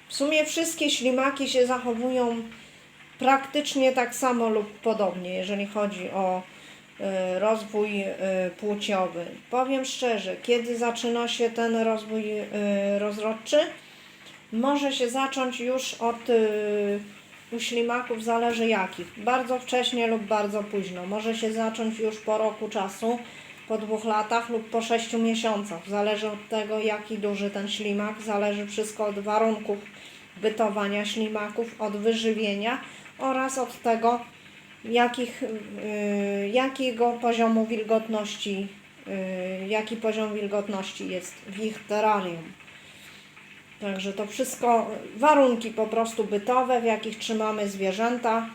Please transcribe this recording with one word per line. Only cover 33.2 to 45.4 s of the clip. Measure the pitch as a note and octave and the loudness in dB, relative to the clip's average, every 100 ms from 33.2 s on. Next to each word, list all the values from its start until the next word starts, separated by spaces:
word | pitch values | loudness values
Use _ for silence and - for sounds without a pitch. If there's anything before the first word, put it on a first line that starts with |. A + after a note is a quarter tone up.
| C4 C4 C4 C4+ | -2 0 0 -2
od | A#3+ - | -4 -2
tego, | A#3 A3+ A3+ A#3+ - - - - - - A3 | 0 2 4 2 -2 -18 -20 -20 -20 -14 0
jakich, | A#3 A#3+ B3 A#3 - | 4 4 2 -4 -4
y, | B3 G#3+ G#3 G3+ G#3+ G#3 G#3 G3+ G3+ G3+ G3+ | -6 -6 -10 -8 -6 -2 0 0 0 0 0
jakiego | A#3+ C4+ C4+ B3+ A3+ A#3+ | 2 2 0 -2 2 2
poziomu | A#3+ A#3 A3+ A3+ A3 A3 | 2 2 4 4 4 2
wilgotności, | A3 G#3+ A3 A3 G#3+ G#3 - G#3 G3 G3 - - - F#3+ | -2 2 2 2 -2 -4 -6 -4 -4 -6 -10 -20 -18 -8
y, | F#3+ F#3 F#3 F#3 F#3+ F#3+ | -6 -4 -4 -4 -6 -2
jaki | G#3+ A3 A3+ | -2 -2 -2
poziom | A3 G#3+ G#3+ | 0 0 -2
wilgotności | G#3 G3+ G#3 G3+ G3 G3 - F#3+ | -2 -2 -2 -2 -4 -6 -8 -6
jest | F#3 - - - | -6 -8 -14 -12
w | G3 | -6
ich | A3 G#3+ | -4 -4
terrarium. | - G#3 G#3+ G3+ F#3 E3 E3+ - - - - - - - - - - - - - | -4 2 4 4 0 -6 -10 -16 -20 -20 -20 -20 -20 -20 -20 -20 -20 -20 -20 -10
Także | G3+ F#3+ G3 | -6 -6 -6
to | G3 G#3 | -6 -6
wszystko, | - A#3+ - A#3+ A#3 G#3 G#3+ - G#3+ | -4 -4 0 4 4 2 -6 -10 2
warunki | D4 C#4+ | 6 8